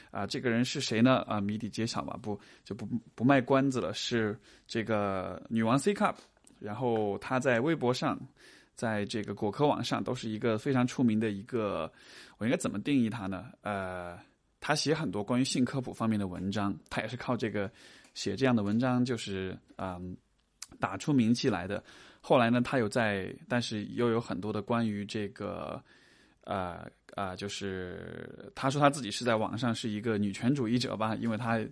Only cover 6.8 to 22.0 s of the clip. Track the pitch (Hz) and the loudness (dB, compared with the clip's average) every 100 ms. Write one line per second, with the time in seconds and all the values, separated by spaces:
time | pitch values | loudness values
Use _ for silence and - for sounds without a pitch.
6.8 | 127 113 104 101 - 131 131 117 147 160 | 0 2 2 -2 -2 0 2 2 2 2
7.8 | 120 127 147 - 135 _ - - _ - | 2 2 -2 -4 -8 _ -20 -20 _ -6
8.8 | 117 104 101 110 101 101 104 101 147 - | -2 0 -2 -4 -4 -2 -2 2 2 2
9.8 | 120 113 104 123 117 107 120 110 143 131 | 0 -2 -2 -4 -4 -2 0 0 2 2
10.8 | 123 - 120 107 110 101 - 120 104 85 | 2 4 4 4 2 -2 -4 -2 0 -2
11.8 | 80 - - - - - 110 160 - 101 | -4 -8 -20 -20 -20 -4 0 0 0 -2
12.8 | 104 139 113 120 95 92 127 - 104 101 | 2 4 2 0 -6 -6 -10 -10 -4 -4
13.8 | 92 90 87 87 - _ _ _ - 151 | -4 -6 -8 -12 -18 _ _ _ -2 0
14.8 | 139 156 120 101 101 123 131 - 123 139 | 2 0 0 -4 0 2 2 2 0 0
15.8 | 123 - 113 107 95 87 95 104 101 80 | -6 -2 0 0 -2 -4 -2 0 -2 -4
16.8 | - - 110 123 - 117 117 104 98 - | -6 -6 -4 -6 -4 -2 -2 -2 -4 -8
17.8 | - - - - 104 98 131 117 101 110 | -20 -20 -18 -6 -4 2 4 4 4 2
18.8 | 127 123 123 113 104 95 92 92 _ - | 2 2 2 -2 -4 -4 -4 -8 _ -8
19.8 | 92 90 90 - _ _ _ _ - - | -8 -6 -10 -12 _ _ _ _ -18 -6
20.8 | 95 98 - 139 113 120 135 90 90 95 | -6 -4 2 4 4 4 2 0 -2 -6
21.8 | - - | -8 -20